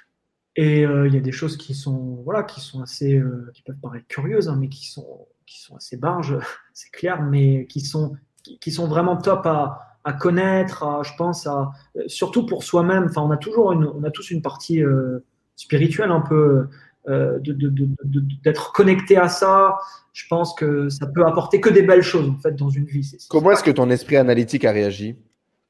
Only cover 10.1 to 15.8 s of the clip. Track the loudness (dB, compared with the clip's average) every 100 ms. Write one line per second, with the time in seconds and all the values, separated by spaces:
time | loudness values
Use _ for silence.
10.1 | -2 0 2 2 0 -2 -4 -6 -6 -6
11.1 | -6 -4 -4 -6 -4 -6 -8 _ -12 -10
12.1 | -6 -4 -2 -2 -4 -2 0 2 2 0
13.1 | 0 -2 -2 -2 2 2 2 0 -4 -8
14.1 | -8 -8 -6 -6 -8 -4 0 2 0 -2
15.1 | -8 -12 _ _ -18 -2 0